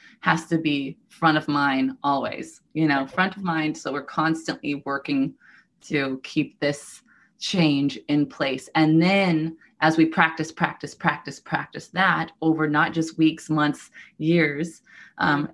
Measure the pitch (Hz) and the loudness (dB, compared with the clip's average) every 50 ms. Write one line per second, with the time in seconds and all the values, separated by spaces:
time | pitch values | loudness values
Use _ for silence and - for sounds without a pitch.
0 | - - - _ - 170 160 160 - - 165 156 165 151 143 143 139 139 165 _ | -20 -20 -14 _ 0 0 0 0 0 -2 -2 0 0 0 -2 -2 -4 -6 -10 _
1 | _ _ - - 165 160 151 156 151 - 147 143 143 143 135 135 131 131 131 - | _ _ -6 0 2 2 2 2 0 0 0 0 2 0 0 0 0 -2 -4 -2
2 | - 143 143 135 120 113 - - - - - - _ _ - 156 160 151 143 135 | -2 0 0 0 -2 -4 -8 -8 -12 -14 -16 -20 _ _ -2 0 2 2 2 0
3 | 135 135 - - 185 185 185 196 190 180 165 160 156 156 151 - - 143 135 143 | -2 -4 -2 -2 -2 -2 -2 -6 -4 -4 -2 -2 -2 -4 -4 -6 -6 -6 -6 -6
4 | 139 - - - 156 160 160 160 - - 139 - - 143 143 139 - 139 139 139 | -8 -6 -2 -2 0 0 0 -2 -4 -8 -8 -6 -6 -8 -8 -6 -6 -6 -8 -6
5 | - - 147 135 135 156 - _ _ - - - _ _ _ _ - - - 147 | -4 -2 0 0 0 -2 -4 _ _ -20 -20 -20 _ _ _ _ -10 -4 -2 -2
6 | 139 135 131 131 - - - 156 139 - _ - 147 143 143 - - - - - | -2 -2 -6 -8 -10 -6 -2 -2 -2 -2 _ -4 -2 -2 -2 -4 -8 -20 -20 -20
7 | _ _ _ _ _ _ _ - - - - 185 165 151 143 139 139 139 - - | _ _ _ _ _ _ _ -10 -8 -2 2 2 4 4 4 2 0 0 -2 -4
8 | - - 147 147 147 135 - - 143 135 131 131 - - - 160 160 156 156 160 | -4 -2 0 0 0 0 -2 -4 -4 -4 -4 -6 -6 -2 2 4 6 6 6 6
9 | 170 185 196 196 196 180 170 156 156 165 - - _ _ _ - 156 160 160 165 | 6 6 4 4 4 2 2 0 0 -4 -6 -10 _ _ _ 0 0 2 4 4
10 | 160 160 - 190 165 156 - - 151 - - - 170 - - - - 147 - - | 4 2 4 2 2 2 2 -4 -8 -6 -4 -2 -2 -2 -2 -4 -14 -14 -10 -4
11 | - 156 147 - - 143 - - - - 175 - 143 - - - - - - 180 | -2 -2 -2 -2 -8 -14 -16 -14 -10 -6 -6 -6 -6 -6 -12 -14 -14 -8 -2 0
12 | 190 185 160 160 160 - - - 160 160 160 151 156 151 147 151 156 - - 165 | 0 2 2 0 -2 -6 -6 -2 0 2 2 2 2 0 2 2 0 0 0 -2
13 | 160 160 - - 160 160 156 - - - 156 151 151 147 139 - - - - - | -4 -4 0 2 2 2 2 0 -6 -2 0 0 2 0 -2 -4 -10 -20 -20 -20
14 | - - _ - 156 156 170 170 160 147 143 143 170 165 - - _ _ - - | -20 -20 _ -4 0 2 4 4 2 2 0 -4 -6 -8 -8 -16 _ _ -20 -20
15 | - - - - - 156 147 143 147 - | -20 -16 -6 -2 0 0 0 0 -2 -6